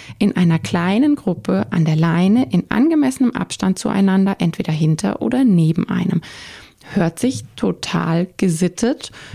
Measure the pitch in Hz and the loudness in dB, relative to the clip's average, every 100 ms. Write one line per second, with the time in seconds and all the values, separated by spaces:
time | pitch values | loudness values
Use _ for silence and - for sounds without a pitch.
0 | - - 202 - 180 165 - 175 175 202 | -18 -2 0 2 2 2 -2 -2 0 2
1 | 294 294 - 170 - 190 - 180 160 156 | 2 2 -2 -4 -2 -2 0 0 2 2
2 | 165 170 185 220 - 175 - - 285 320 | 2 2 4 4 2 0 0 2 2 4
3 | 269 262 247 - 180 - 190 190 - 202 | 0 2 0 0 -6 -4 -2 -2 -2 0
4 | 196 190 196 196 175 - - 156 156 160 | 2 2 2 0 -2 -2 -4 0 0 0
5 | 196 - 226 247 269 180 156 165 - 185 | -2 -2 -2 2 2 4 2 0 -2 -2
6 | 180 165 - - - - - _ - - | 0 -2 -4 -18 -18 -20 -20 _ -6 -2
7 | 170 165 247 262 - - 202 175 - 170 | -2 0 -4 -4 -10 -6 -4 -4 -4 -4
8 | 170 165 180 _ 190 160 180 180 226 311 | 0 -2 -2 _ -2 0 -2 0 -2 -2
9 | - - - | -8 -18 -16